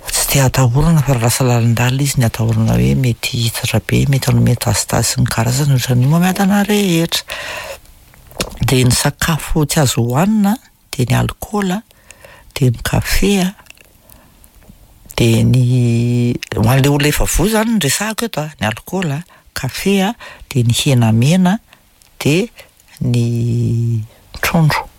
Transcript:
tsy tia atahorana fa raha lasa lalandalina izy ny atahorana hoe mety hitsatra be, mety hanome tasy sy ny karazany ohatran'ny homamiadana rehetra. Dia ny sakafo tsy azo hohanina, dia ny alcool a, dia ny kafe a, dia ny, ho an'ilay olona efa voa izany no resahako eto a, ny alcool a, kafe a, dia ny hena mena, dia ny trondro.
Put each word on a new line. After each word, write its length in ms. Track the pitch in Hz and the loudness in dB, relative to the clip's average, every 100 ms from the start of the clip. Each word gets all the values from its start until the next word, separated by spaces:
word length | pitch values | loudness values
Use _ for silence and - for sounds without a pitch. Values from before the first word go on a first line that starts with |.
| - | -6
tsy 160 | - - | -6 0
tia 160 | 143 131 | 2 2
atahorana 540 | - 127 123 160 165 | 2 2 2 4 2
fa 140 | 139 127 | 2 0
raha 80 | 117 | 0
lasa 180 | - | 0
lalandalina 600 | 127 120 117 113 123 131 127 | 0 2 2 2 0 0 0
izy 160 | 139 | 0
ny 60 | 117 | 0
atahorana 480 | - 113 110 113 117 | 0 -2 0 0 2
hoe 160 | 123 139 | 2 2
mety 400 | 127 110 - 117 117 | 0 -2 -4 -4 -4
hitsatra 340 | - - 110 | -4 -4 -4
be, 240 | - 120 131 | 0 0 2
mety 220 | 135 - | 0 2
hanome 240 | 120 117 123 | 2 2 0
tasy 460 | - 113 - - | -2 -4 -2 -2
sy 180 | 113 - | -2 0
ny 80 | 120 | -2
karazany 460 | - 113 131 147 | 0 -2 0 2
ohatran'ny 320 | 131 120 123 127 | 0 2 0 2
homamiadana 560 | 165 180 185 196 202 202 | 2 2 2 2 2 2
rehetra. 560 | 208 196 165 165 - - - - - - - - - - - - - - - | 0 2 0 0 -4 -8 -14 -12 -12 -12 -16 -20 -20 -20 -20 -20 -12 -10 -4
Dia 240 | 113 131 127 | 0 2 2
ny 80 | |
sakafo 720 | 117 147 - - 156 - 165 147 | 2 -2 -4 -4 -4 -2 0 0
tsy 160 | 165 | 0
azo 200 | 131 - 117 | 0 0 -2
hohanina, 500 | 127 202 214 196 233 _ _ _ | 0 2 2 2 0 _ _ _
dia 140 | - 123 | -6 -2
ny 80 | 123 | 0
alcool 560 | 117 - - 208 196 | -2 -6 -8 -4 -2
a, 60 | 190 - _ _ - - - - | -4 -8 _ _ -20 -20 -20 -16
dia 160 | - 127 | -2 0
ny 100 | 117 - | 0 -2
kafe 460 | - - - 190 202 | -4 0 2 2 2
a, 80 | 185 - - - - _ _ - - _ - - - - - - - - | 0 -4 -20 -20 -20 _ _ -20 -20 _ -20 -20 -20 -20 -20 -20 -14 0
dia 240 | 117 113 | 2 4
ny, 180 | 117 127 123 127 120 117 120 120 120 120 - | 2 2 2 2 2 2 0 0 0 -2 -6
ho 100 | - | -2
an'ilay 280 | 110 131 139 | 0 2 2
olona 180 | 143 151 | 2 0
efa 160 | - 101 | 0 0
voa 220 | - 196 | 0 0
izany 240 | 220 220 | 0 0
no 80 | 226 | 0
resahako 480 | 147 - 214 214 233 | 0 -2 -4 -6 -6
eto 140 | - 156 | -6 -8
a, 40 | - | -6
ny 80 | 104 | -6
alcool 460 | 117 - 185 180 139 | -6 -8 -6 -4 -6
a, 40 | - - _ - | -10 -20 _ -8
kafe 420 | 127 - 190 196 190 | -8 -4 0 0 0
a, 60 | 240 - - - | -4 -16 -20 -4
dia 120 | 135 | -2
ny 120 | 117 117 | 0 0
hena 300 | 151 123 113 | 2 2 4
mena, 440 | 110 131 185 180 214 _ - _ _ _ _ | 4 4 4 2 0 _ -20 _ _ _ _
dia 240 | 131 160 233 - - _ _ - | 0 0 -2 -8 -20 _ _ -6
ny 1040 | 127 120 117 117 117 117 117 117 117 113 110 - _ - | -2 0 0 0 -2 0 0 0 0 -2 -6 -18 _ -8
trondro. 460 | - 170 156 - - | -2 2 2 0 -8